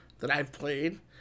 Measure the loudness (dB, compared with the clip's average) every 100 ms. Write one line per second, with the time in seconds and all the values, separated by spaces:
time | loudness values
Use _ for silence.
0 | -20 -4 2 2 2 -2 -2 0 0 -2
1 | -10 -20